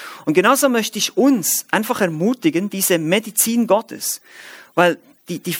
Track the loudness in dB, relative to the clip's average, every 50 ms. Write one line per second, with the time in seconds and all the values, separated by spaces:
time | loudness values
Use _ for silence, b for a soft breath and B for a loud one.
0 | B B B B B 0 2 4 4 4 4 4 2 0 0 0 -2 -4 -6 -6
1 | -6 -4 0 2 4 4 4 2 0 -2 -4 -4 -4 -4 -4 -4 -2 -2 -2 0
2 | 0 -2 0 0 -2 -2 -2 0 0 0 0 0 -2 -4 -4 -4 0 0 0 0
3 | 2 0 0 0 -2 -4 -4 -2 -2 0 0 0 2 2 2 0 0 -4 -12 -10
4 | -8 -8 -8 -10 B B B B B B B B B B B 2 2 2 2 0
5 | _ _ _ _ _ -10 -10 -8 -6 -6 -6 -6